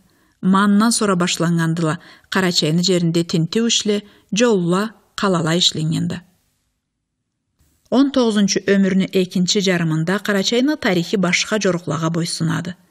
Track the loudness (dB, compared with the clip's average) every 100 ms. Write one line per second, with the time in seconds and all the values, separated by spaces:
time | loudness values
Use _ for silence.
0 | _ _ _ _ 0 2 4 4 2 2
1 | 0 0 0 0 0 0 0 0 -2 -4
2 | -8 -20 _ -2 -2 0 0 0 2 2
3 | 2 0 0 -2 0 0 0 0 -2 -4
4 | -6 -20 _ 0 2 2 2 -2 -2 -8
5 | _ -4 0 0 0 0 0 0 -2 -2
6 | -4 -6 -12 _ _ _ _ _ _ _
7 | _ _ _ _ _ _ _ _ -2 0
8 | 2 2 0 2 2 0 0 2 2 2
9 | 0 0 0 0 0 0 0 0 0 -2
10 | -2 -2 -2 -2 0 0 0 0 0 0
11 | 0 -2 0 -2 -2 -2 -2 -2 -4 -4
12 | -4 -4 -4 -4 -4 -6 -8 -12 _